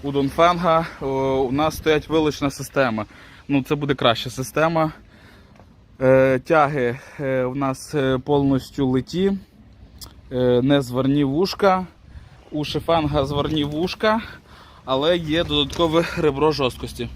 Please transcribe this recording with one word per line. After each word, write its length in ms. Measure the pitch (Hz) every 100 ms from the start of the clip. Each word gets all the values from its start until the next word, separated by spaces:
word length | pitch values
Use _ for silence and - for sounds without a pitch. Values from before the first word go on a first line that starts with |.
у 100 | 139
Донфенга, 720 | 139 139 151 170 175 175 160 165 -
о, 60 | 139 135 135 135 131
у 40 |
нас 240 | 139 156 -
стоять 320 | 156 151 147
вилочна 420 | 160 151 - 143
система. 540 | - 131 143 131 110 104 - - - -
Ну, 140 | 139
це 120 | 131
буде 200 | 147 139
краща 360 | 135 123 113 127
система. 640 | 117 131 - 160 165 156 - - - - - - - - - _ -
Е, 400 | 131 131 135 131
тяги, 540 | - 160 143 147 120 127 - -
е, 240 | 139 131
у 100 | 127
нас, 400 | 135 135 131 -
е, 240 | 151 131 131
повністю 600 | 131 143 139 131 - - 131
литі, 460 | 131 127 170 196 196 - - - - - - - - -
е, 280 | 127 127 123
не 200 | 131 143
зварні 420 | 123 123 135 143
вушка. 600 | 139 143 185 - 196 185 180 - - - - - -
У 140 | 147
Шифенга 600 | 143 156 - 165 151 147
зварні 400 | 135 147 147 156
вушка, 560 | 143 151 175 - 220 226 - - - - - -
але 320 | - 131 151 175
є 280 | 160 160
додаткове 600 | 160 147 139 - 170 160 170 -
ребро 360 | 151 139 156
жорсткості. 560 | 143 127 - 120 - 120